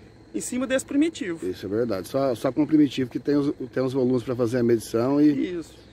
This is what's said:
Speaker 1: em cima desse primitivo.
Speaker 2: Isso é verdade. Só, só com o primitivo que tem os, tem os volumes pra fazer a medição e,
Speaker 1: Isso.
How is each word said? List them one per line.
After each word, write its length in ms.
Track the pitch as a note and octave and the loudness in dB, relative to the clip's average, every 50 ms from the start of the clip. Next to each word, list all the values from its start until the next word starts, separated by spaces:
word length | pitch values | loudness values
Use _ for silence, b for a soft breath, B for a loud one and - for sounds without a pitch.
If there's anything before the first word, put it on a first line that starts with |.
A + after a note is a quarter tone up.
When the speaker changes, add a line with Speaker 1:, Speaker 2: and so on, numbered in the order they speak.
| B B B B - - - | B B B B -20 -10 -10
Speaker 1:
em 60 | G3+ | -8
cima 260 | - - B3 B3 C4 | -8 -6 -4 -4 -2
desse 180 | A3+ C4 C4 - | -2 -2 -2 -2
primitivo. 600 | - C4+ C#4+ D#4 E4+ - - C4+ F#3 E3 D#3+ - | 0 0 2 2 2 0 -4 -6 -8 -6 -6 -6
Speaker 2:
Isso 180 | F#2 F2+ - - | -8 -6 -6 -6
é 40 | F#2 | -4
verdade. 400 | G2+ A2+ B2 A#2 G2 F#2 F2+ - | -2 -2 0 0 -2 -4 -6 -4
Só, 260 | - C3+ C#3 C3+ A#2+ | -2 0 0 0 0
só 160 | A2 - C3+ | 0 -2 -2
com 140 | B2+ D#3 D3 | 0 0 2
o 20 | |
primitivo 420 | B2+ D#3 D3+ D3+ B2+ - C3+ C3 A#2+ | 4 6 4 4 4 2 -4 -4 -4
que 120 | - C3 | -6 -6
tem 160 | - D3 C#3+ | -2 0 0
os, 160 | D3 C#3 C#3+ - - C3+ B2 | 2 0 0 -4 -6 -10 -6
tem 120 | - C3 C3 | -4 -2 -2
os 80 | C3 | 0
volumes 320 | B2+ C#3 B2+ B2 B2+ B2 A2 | 0 0 2 2 2 0 0
pra 100 | C3 B2 | -2 -2
fazer 240 | A#2+ B2 A2 B2+ B2 | 0 0 0 0 2
a 60 | A#2 | 4
medição 560 | A#2 A#2 A2 - - - A2+ A#2+ C3 C#3+ D3 | 4 2 2 0 -2 -2 0 0 2 2 4
e, 380 | D3 D3+ C#3+ C3+ - F#3+ F3+ E3+ | 4 4 4 2 -2 -4 -4 -8
Speaker 1:
Isso. 200 | D3+ - - - - - | -10 -12 -18 -20 -20 -20